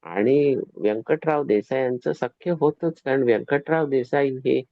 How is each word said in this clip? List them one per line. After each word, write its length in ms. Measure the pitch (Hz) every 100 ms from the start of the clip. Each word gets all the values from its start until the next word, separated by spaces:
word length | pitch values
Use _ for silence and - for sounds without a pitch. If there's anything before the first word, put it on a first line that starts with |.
आणि 520 | 82 87 110 139 143 131 - -
व्यंकटराव 640 | 98 107 - 151 156 151
देसाई 380 | 147 208 - 131
यांचं 320 | 131 123 131
सख्य 380 | - 123 _ -
होतच, 500 | 170 147 151 170 160
कारण 220 | - 135
व्यंकटराव 640 | 123 110 - 143 143 160 151
देसाई 420 | 135 123 143 139
हे 320 | 131 131 131 127